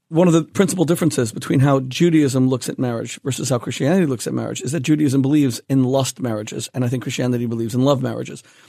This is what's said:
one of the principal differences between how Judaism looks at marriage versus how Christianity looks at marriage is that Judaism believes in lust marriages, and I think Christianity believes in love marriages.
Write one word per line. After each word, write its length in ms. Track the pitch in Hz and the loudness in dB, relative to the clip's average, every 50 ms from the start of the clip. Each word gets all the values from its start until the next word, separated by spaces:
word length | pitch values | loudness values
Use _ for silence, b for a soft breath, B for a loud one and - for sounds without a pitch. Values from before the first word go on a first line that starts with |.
| _ _ | _ _
one 180 | 165 156 185 | 2 4 4
of 60 | 175 160 | 6 6
the 100 | 165 156 | 4 2
principal 420 | - - - 196 - - 185 165 | 2 0 0 0 0 0 0 0
differences 460 | 143 175 - 180 151 - - 123 110 | 0 0 0 0 0 0 0 -2 -2
between 300 | - - - - 165 143 | -4 -8 -6 -2 2 2
how 200 | 127 143 139 135 | 4 4 4 2
Judaism 680 | 131 131 123 - 170 175 160 156 147 135 120 131 131 131 | 0 -2 -2 2 2 4 4 4 4 2 2 2 2 2
looks 200 | 131 123 - - | 0 -2 -4 -6
at 120 | - - | -6 -4
marriage 400 | 135 123 117 113 113 120 - - - | -4 -4 -4 -6 -8 -10 -12 -10 -8
versus 260 | - 127 - - - | -6 -6 -4 -2 -2
how 100 | 127 117 | -2 -2
Christianity 480 | - - 123 - 147 135 175 196 175 | -2 -4 -6 -2 0 2 2 2 2
looks 200 | 143 131 107 - | 2 0 -4 -4
at 60 | 135 127 | -6 -4
marriage 280 | 120 113 110 117 - | -4 -4 -6 -8 -8
is 120 | - 120 147 | -6 -6 -4
that 80 | 170 | -4
Judaism 420 | 127 160 156 151 151 143 127 139 131 | 0 0 2 2 2 2 2 2 2
believes 380 | 135 151 151 143 131 117 - - - | 2 2 2 2 2 0 -4 -4 -2
in 160 | 139 135 131 | 0 2 2
lust 340 | 123 131 135 131 - - - | 2 2 0 0 -2 -4 -6
marriages, 500 | 131 120 110 107 107 110 - - 120 - - | -6 -4 -4 -4 -6 -8 -8 -10 -10 -8 -6
and 100 | 127 127 | -4 -2
I 40 | 120 | -2
think 160 | 131 127 - | -2 -4 -4
Christianity 420 | 135 123 - 127 123 123 120 120 | -6 -4 -2 -2 -2 0 -2 -2
believes 280 | 117 117 113 117 113 113 | -4 -4 -4 -4 -2 0
in 100 | 123 131 | 2 2
love 180 | 139 143 123 127 | 2 2 2 0
marriages. 400 | 117 113 117 127 120 - - b b b b b | -4 -6 -6 -8 -10 -12 -16 b b b b b